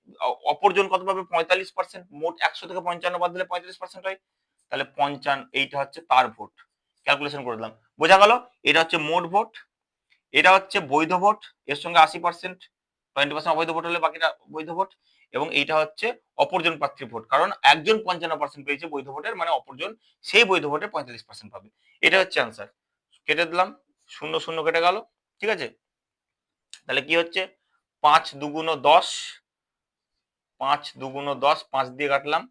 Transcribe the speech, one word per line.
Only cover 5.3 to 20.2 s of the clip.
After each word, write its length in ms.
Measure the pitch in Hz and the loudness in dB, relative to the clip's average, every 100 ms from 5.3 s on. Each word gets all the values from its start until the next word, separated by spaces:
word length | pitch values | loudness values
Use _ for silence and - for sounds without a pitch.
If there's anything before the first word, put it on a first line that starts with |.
| 135 127 | -4 -4
এইটা 240 | 135 135 143 | -4 -4 -4
হচ্ছে 180 | 139 165 - | -8 -10 2
তার 160 | 131 120 | 2 2
ভোট। 240 | 107 101 _ _ _ _ _ - | -2 -18 _ _ _ _ _ -2
ক্যালকুলেশন 340 | 139 147 143 | 0 -2 -8
করে 120 | 123 113 | -8 -8
দিলাম, 140 | 110 - _ - | -10 -12 _ 0
বোঝা 180 | 160 190 | 6 8
গেল? 140 | 208 240 - _ 147 | 8 6 -2 _ 2
এটা 100 | 156 | 4
হচ্ছে 160 | 165 170 151 | 2 -2 0
মোট 140 | 170 170 | -2 0
ভোট, 180 | 196 233 - - _ _ _ _ _ _ | 0 -2 -8 -20 _ _ _ _ _ _
এটা 160 | 131 175 190 | 4 6 6
হচ্ছে 220 | 190 208 143 | 4 -4 0
বৈধ 200 | 147 160 | 0 2
ভোট, 280 | 185 285 - - _ - | 2 2 2 -6 _ -10
এর 120 | 143 | -8
সঙ্গে 160 | 170 170 | 2 6
আশি 200 | - 175 | 6 4
পার্সেন্ট, 340 | 170 175 185 185 - _ _ _ _ 139 | -4 -4 -10 -14 -20 _ _ _ _ -2
টোয়েন্টি 180 | 143 | 0
পার্সেন্ট 200 | 151 165 160 | 0 -2 0
অবৈধ 140 | 165 | -2
ভোট 140 | 165 170 | -4 -4
হলে 140 | 170 | -2
বাকিটা 240 | 156 165 165 - 143 | -2 0 -4 -4 -12
বৈধ 180 | 151 156 | -14 -8
ভোট, 200 | 170 190 _ _ _ _ | -6 -6 _ _ _ _
এবং 140 | 127 156 143 | -6 -2 -2
এইটা 160 | 143 156 | 0 0
হচ্ছে 260 | 151 - 220 240 _ - | -2 -4 -8 -8 _ -2
অপরজন 380 | - 208 165 156 | 0 0 -2 -2
প্রার্থীর 280 | 143 - 123 | -6 -6 -14
ভোট, 140 | 113 - | -14 -2
কারণ 160 | 139 190 - | 0 0 2
একজন 340 | 139 156 156 220 | 4 4 2 -2
পঞ্চান্ন 300 | 214 175 165 156 | -2 -6 -6 -4
পার্সেন্ট 220 | 143 147 139 | -6 -6 -8
পেয়েছে 200 | 143 165 | -8 -8
বৈধ 220 | 143 135 | -10 -10
ভোটের, 200 | 143 151 185 | -12 -10 -6
মানে 140 | 170 | -4
অপরজন 400 | 139 - 131 185 226 _ _ | -4 -6 -12 -12 -12 _ _